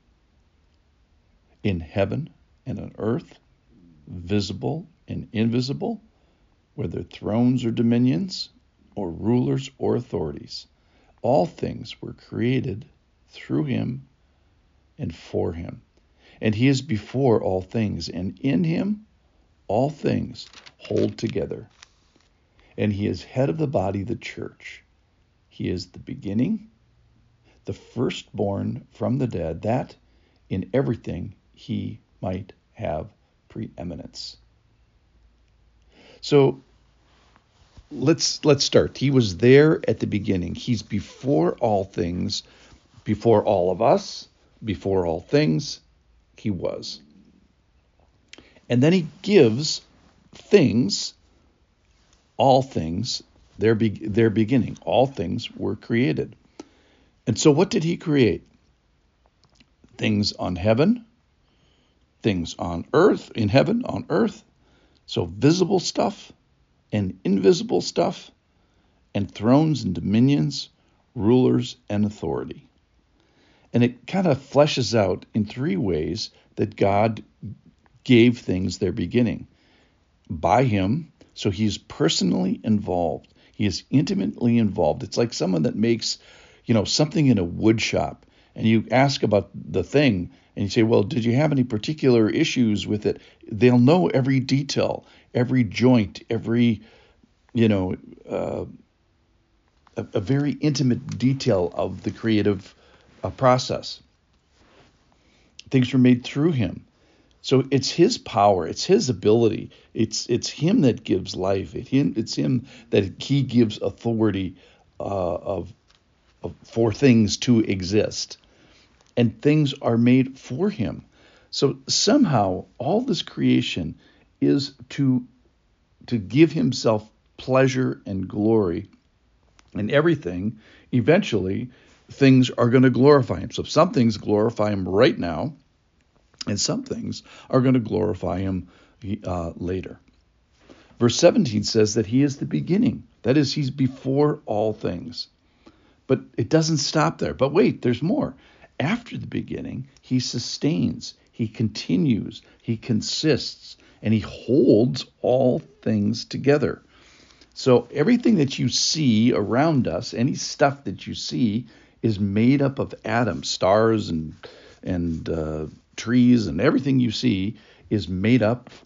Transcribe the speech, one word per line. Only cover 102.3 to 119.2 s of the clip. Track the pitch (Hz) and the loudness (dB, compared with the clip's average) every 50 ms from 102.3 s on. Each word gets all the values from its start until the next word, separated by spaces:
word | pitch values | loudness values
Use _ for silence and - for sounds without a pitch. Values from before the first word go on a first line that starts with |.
| 110 104 101 104 101 95 - - - _ _ _ _ _ _ _ _ - - | 2 2 2 2 0 -2 -6 -16 -20 _ _ _ _ _ _ _ _ -10 -10
uh, | 98 | -10
process. | - - 135 127 127 127 - - 85 - - - - - _ _ _ _ _ _ _ _ _ _ _ _ _ _ _ _ _ _ _ _ _ _ _ _ _ _ _ _ _ _ _ - - - | -4 0 2 4 4 2 0 -4 -6 -8 -8 -12 -16 -18 _ _ _ _ _ _ _ _ _ _ _ _ _ _ _ _ _ _ _ _ _ _ _ _ _ _ _ _ _ _ _ -20 -8 0
Things | - 135 123 - - | 2 2 2 4 4
were | |
made | 131 123 127 123 123 - | 4 6 6 6 4 0
through | - - 139 147 175 | -6 -4 0 0 0
him. | 165 127 107 82 - - - _ _ _ _ _ _ _ _ _ _ _ | 0 0 -2 -4 -4 -8 -16 _ _ _ _ _ _ _ _ _ _ _
So | - - 135 127 135 135 | -2 2 2 2 2 2
it's | 139 131 135 - | 0 0 0 0
his | - - 170 233 247 | 2 4 4 4 2
power, | - - - - 104 101 104 101 90 80 | -2 -8 -4 0 4 4 6 4 4 0
it's | 82 - - - | -4 -6 -4 0
his | - 185 233 190 131 | 2 2 2 2 0
ability, | 120 92 - 104 107 117 117 107 101 - - - - - _ _ - | -2 0 4 4 4 6 4 2 0 -2 -10 -12 -16 -20 _ _ -2
it's, | - 113 110 - - - | -2 -2 -2 -2 -6 -4
it's | - 120 120 - - | -2 -2 -2 -2 -6
him | - - 143 170 214 254 | -6 -2 0 2 2 4
that | 156 123 101 - - | 4 2 2 0 -2
gives | - 107 92 87 92 - | -2 -2 -2 -4 -6 -8
life, | - 92 95 98 98 87 - - | -4 -2 -2 -2 -2 -4 -8 -10
it | - 120 | -12 -8
him, | - 131 135 143 - - | -2 0 0 0 0 -2
it's | 110 107 - - | -4 -6 -6 -4
him | 131 139 147 131 120 - - - - - - | -4 -2 0 -2 -2 -4 -6 -20 -20 -8 0
that | - 104 98 92 - - - | 0 0 0 0 -6 -10 -4
he | - 139 143 | -2 0 0
gives | 127 117 107 120 120 104 104 - | 0 2 4 4 4 2 0 -4
authority, | - 98 - - - 117 117 110 110 107 95 98 95 90 92 - - _ _ _ _ _ _ - | -6 -8 -6 -6 -6 -4 -2 0 0 0 0 -2 -4 -6 -8 -14 -20 _ _ _ _ _ _ -10
uh, | - - 101 98 90 85 87 | -8 -6 -4 -4 -4 -4 -4
of, | - - - 98 90 87 90 - _ _ _ _ _ _ _ _ _ _ _ _ _ - | -6 -6 -6 -6 -6 -8 -12 -16 _ _ _ _ _ _ _ _ _ _ _ _ _ -14
of, | - - - - | -14 -14 -14 -18
for | - - 117 117 113 | -8 -2 0 0 0
things | 107 - 143 135 120 113 107 98 - | 0 2 4 6 6 6 4 2 0
to | - - - 120 113 | -2 0 2 2 2
exist. | 110 - 101 95 92 85 101 107 95 - - - - - - _ _ _ _ _ _ _ _ _ _ _ _ _ _ _ - | 2 0 -2 -4 -4 0 0 0 0 0 -4 -8 -10 -12 -14 _ _ _ _ _ _ _ _ _ _ _ _ _ _ _ -2
And | - | 0